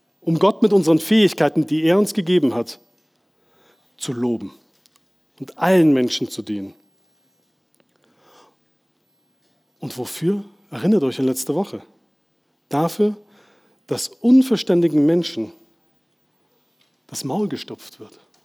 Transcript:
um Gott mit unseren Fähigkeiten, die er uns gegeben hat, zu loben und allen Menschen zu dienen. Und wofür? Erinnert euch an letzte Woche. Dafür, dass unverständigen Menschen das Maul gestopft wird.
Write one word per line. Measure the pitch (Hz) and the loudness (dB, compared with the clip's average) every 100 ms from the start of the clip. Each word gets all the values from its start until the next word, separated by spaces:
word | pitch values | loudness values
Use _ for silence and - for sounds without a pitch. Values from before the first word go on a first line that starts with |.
| _ _ | _ _
um | - 165 | -4 2
Gott | 190 - | 2 2
mit | 214 | 2
unseren | 196 156 160 | 4 4 2
Fähigkeiten, | - 220 190 - 147 160 151 | 4 4 4 2 0 0 -2
die | 156 | 0
er | 160 190 | 2 2
uns | 208 | 2
gegeben | 208 170 180 139 | -2 0 2 2
hat, | 110 113 - _ _ _ _ _ _ _ _ _ _ _ _ | -2 -6 -12 _ _ _ _ _ _ _ _ _ _ _ _
zu | - | -10
loben | 120 123 113 95 - _ _ _ _ _ _ _ _ | -4 -4 -4 -6 -16 _ _ _ _ _ _ _ _
und | 135 - | -16 -4
allen | 175 190 160 | 2 4 6
Menschen | 131 123 - 113 | 4 0 -4 -8
zu | - | -8
dienen. | 104 104 98 - _ _ _ _ _ _ _ _ _ _ _ _ _ _ _ - _ _ _ _ _ _ _ _ _ _ _ _ _ _ | -8 -8 -8 -16 _ _ _ _ _ _ _ _ _ _ _ _ _ _ _ -20 _ _ _ _ _ _ _ _ _ _ _ _ _ _
Und | 143 127 | -14 -10
wofür? | 117 - 160 202 - _ _ | -10 -4 -2 -2 -6 _ _
Erinnert | 127 175 208 | -4 0 2
euch | 131 127 | 2 -2
an | 131 | -2
letzte | 127 - 147 | -2 -4 -4
Woche. | 196 107 - _ _ _ _ _ _ _ _ | -6 -10 -18 _ _ _ _ _ _ _ _
Dafür, | 143 165 - 208 208 - _ _ _ _ _ _ | -2 -2 0 -2 -2 -14 _ _ _ _ _ _
dass | - - | -8 -8
unverständigen | - 240 262 262 208 - 175 170 151 147 | -4 4 4 4 0 2 2 2 2 2
Menschen | 175 165 113 107 - _ _ _ _ _ _ _ _ _ _ _ _ _ _ _ | 2 -2 -6 -10 -12 _ _ _ _ _ _ _ _ _ _ _ _ _ _ _
das | 139 | -12
Maul | 135 170 202 | -8 -4 -4
gestopft | 147 - - - - | -6 -10 -16 -18 -20
wird. | 107 - _ _ | -20 -20 _ _